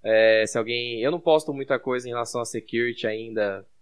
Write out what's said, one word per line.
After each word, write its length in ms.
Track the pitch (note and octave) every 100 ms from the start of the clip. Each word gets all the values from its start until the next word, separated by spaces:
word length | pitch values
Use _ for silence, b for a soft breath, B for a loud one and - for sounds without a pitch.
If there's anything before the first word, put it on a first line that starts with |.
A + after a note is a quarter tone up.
é, 420 | A2 A2 A2 A2 G#2+
se 120 | A#2+
alguém, 420 | A2+ A#2+ A#2+ A#2
eu 80 | B2+
não 80 | E3+
posto 320 | E3+ D#3 D3+
muita 240 | C#3 C#3 B2+
coisa 280 | C3 B2 B2
em 40 |
relação 320 | A#2+ A#2 A#2+
a 20 |
security 640 | A#2 A2+ - A#2 A#2+ A#2 A2+
ainda, 600 | A2 A2+ A2 G2+ G2 - _